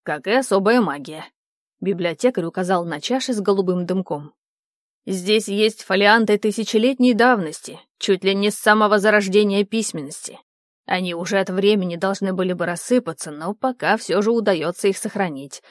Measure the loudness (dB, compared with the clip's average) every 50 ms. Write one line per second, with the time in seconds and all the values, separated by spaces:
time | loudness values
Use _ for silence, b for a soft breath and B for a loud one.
0 | _ -8 -8 -6 -2 0 0 0 2 2 0 2 4 4 4 4 2 2 -2 -6
1 | -8 -12 -14 -14 -16 -18 _ _ _ _ _ _ _ _ _ _ -4 -4 -2 -2
2 | -2 -4 -2 0 0 0 0 0 -4 -4 -4 -4 -2 0 0 0 0 -4 -6 -8
3 | -4 -4 -4 -2 -2 -2 -4 -2 0 0 0 2 0 0 -2 -2 -2 -2 -2 -4
4 | -2 -4 -8 -8 -8 -14 _ _ _ _ _ _ _ _ _ _ _ _ _ _
5 | _ -6 -6 -4 0 2 2 2 2 0 0 0 0 0 0 -4 -4 -2 0 4
6 | 6 6 6 4 4 2 2 2 2 -2 -2 -2 -4 0 0 2 2 2 2 4
7 | 4 4 4 6 4 4 4 2 0 -4 -8 -12 -14 -16 -18 -18 _ _ _ _
8 | -2 0 0 2 2 0 0 2 0 0 -2 2 2 4 4 6 4 4 4 4
9 | 4 4 4 4 2 4 2 4 4 4 2 0 0 0 -2 -4 -4 -4 -6 -8
10 | -10 -10 -14 -14 -16 -16 -18 -20 _ _ _ _ _ _ _ _ _ -4 -4 -2
11 | -2 -4 -6 -6 -4 -2 0 0 0 0 -2 2 4 4 4 4 0 -2 -4 -2
12 | -2 -2 -2 -2 -2 -2 -2 -2 -2 -2 -2 -2 -4 -4 -4 -6 -2 0 0 0
13 | 0 -2 -8 -10 -12 -14 -12 -8 -8 -8 -6 -4 -4 -4 -4 -2 0 0 0 0
14 | -2 -2 0 0 2 2 0 0 2 0 0 0 -2 -4 -4 -2 -2 -2 -2 -2
15 | -6 -6 -4 -4 -4 -4 -4 -10 -12 -14 -18 -20 b b